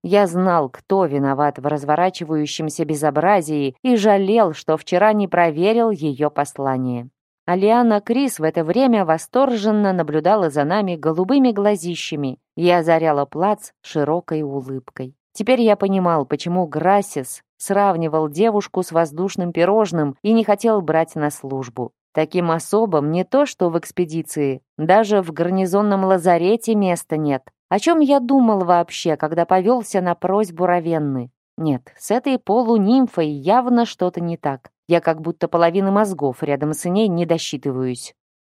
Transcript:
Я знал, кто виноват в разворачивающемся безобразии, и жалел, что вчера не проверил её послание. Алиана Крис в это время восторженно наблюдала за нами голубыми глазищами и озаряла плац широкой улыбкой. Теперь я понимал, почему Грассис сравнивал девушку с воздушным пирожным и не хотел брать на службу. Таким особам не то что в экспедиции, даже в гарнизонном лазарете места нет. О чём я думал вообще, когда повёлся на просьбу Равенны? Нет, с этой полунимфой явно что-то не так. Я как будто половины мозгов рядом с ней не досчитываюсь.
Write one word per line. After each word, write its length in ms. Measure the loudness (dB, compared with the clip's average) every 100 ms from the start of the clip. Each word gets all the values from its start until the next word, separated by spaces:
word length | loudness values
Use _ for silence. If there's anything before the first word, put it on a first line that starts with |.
Я 240 | 0 2 2
знал, 420 | 0 2 0 -2
кто 360 | -6 -2 0 0
виноват 540 | 0 0 0 -2 -2
в 60 | -4
разворачивающемся 1160 | -4 -2 0 0 -2 -6 -4 -4 -6 -6 -4
безобразии, 920 | -4 -2 -2 0 2 2 0 -4 -4 -2
и 120 | 0 2
жалел, 580 | 4 4 4 2 2
что 220 | -2 -4 -4
вчера 360 | 0 2 2
не 140 | 2 0
проверил 640 | 2 2 2 0 2 0
её 380 | 0 -4 -2 -2
послание. 800 | -2 -6 -4 -4 -2 -4 -6 -10 _ _ _ -4
Алиана 560 | 0 2 4 2 0
Крис 380 | 0 -2 -2 -2
в 40 |
это 200 | -2 -2
время 400 | 0 2 2 2
восторженно 920 | 2 0 -2 0 0 0 0 0 0
наблюдала 560 | 0 -2 0 2 2 0
за 140 | 0
нами 320 | 0 0 -2 -4
голубыми 560 | -2 -2 0 2 2
глазищами 880 | 2 0 0 -4 -8 -8 -6 -6 -8 _ -2
и 140 | 2
озаряла 560 | 4 4 2 2 0 -2
плац 460 | -2 -2 -2 -8 _
широкой 640 | -8 -2 -2 -2 -4 -6
улыбкой. 720 | -4 -6 -8 -12 -12 -14 -14 -16 _
Теперь 280 | -6 0 4
я 140 | 4 4
понимал, 500 | 2 0 2 0 0
почему 420 | -4 -2 -2 -2
Грассис 720 | 0 2 2 0 -8 -10 -14 _ -12
сравнивал 720 | -2 0 2 0 0 -2 -2
девушку 520 | 0 0 0 -2 -4
с 120 | -2
воздушным 580 | 0 -2 -2 -6 -4 -4
пирожным 640 | 0 2 2 0 0 -2 -2
и 100 | 0
не 140 | 2 2
хотел 360 | 0 0 0
брать 340 | 0 0 -2 -4
на 160 | -4
службу. 600 | -6 -8 -8 -8 -10 -10 _ _
Таким 360 | -4 -2 -2 0
особам 600 | -2 -2 -2 0 0 0
не 140 | -2 0
то 200 | 0 0
что 240 | 0 -2
в 80 | -2
экспедиции, 840 | -4 -6 -4 -6 -6 -4 -2 -4 _ -4
даже 440 | 2 4 4 0
в 120 | 0
гарнизонном 720 | -2 -2 0 0 0 0 0 2
лазарете 720 | 2 2 2 2 0 0 0
места 420 | 0 -2 -4 -4
нет. 260 | -2 -2 -6 _ -4
О 100 | -2
чём 200 | 2 2
я 200 | 4 2
думал 420 | 2 4 4 2
вообще, 540 | 2 2 0 -4 -4 -2
когда 280 | -2 -2 2
повёлся 540 | 2 2 0 -2 -2
на 140 | -2 -2
просьбу 500 | 0 0 -2 -2 0
Равенны? 640 | 0 0 -2 -2 -4 -8 _ _ -6
Нет, 340 | -2 -2 -6 _
с 140 | -4
этой 260 | -2 0 -2
полунимфой 880 | 0 0 2 2 4 2 2 0 -4
явно 580 | -2 0 2 2 2 0
что-то 360 | -2 -4 -2
не 160 | -6 -4
так. 320 | -6 -6 -12 _ 0
Я 140 | 2
как 200 | 2 -2
будто 260 | -4 -4 -2
половины 440 | 2 2 2 2
мозгов 520 | 2 0 -2 -4 -4
рядом 300 | -4 -2 -2
с 140 | -4 -2
ней 200 | 0 0
не 180 | 0 0
досчитываюсь. 880 | -2 -4 -6 -6 -4 -4 -6 -12 -20 _ _ _